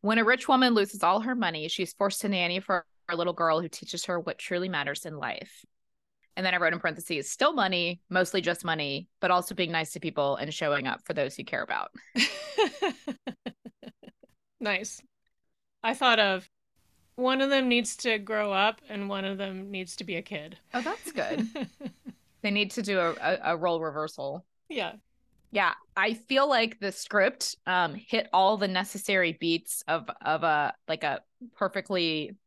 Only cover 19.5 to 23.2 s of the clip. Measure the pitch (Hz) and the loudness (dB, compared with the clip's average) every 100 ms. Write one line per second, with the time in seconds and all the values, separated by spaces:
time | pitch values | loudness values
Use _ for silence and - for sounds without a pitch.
19.5 | 190 196 196 185 - 170 165 165 156 156 | -8 -8 -8 -8 -10 -6 -6 -6 -10 -10
20.5 | - _ 240 254 440 - 277 - 294 226 | -18 _ -4 -4 -6 -6 -4 -2 -2 -4
21.5 | 302 247 _ 277 - 262 - _ _ 208 | -4 -8 _ -14 -14 -20 -20 _ _ -2
22.5 | 202 208 240 202 196 170 - | 0 -2 -4 -2 0 0 0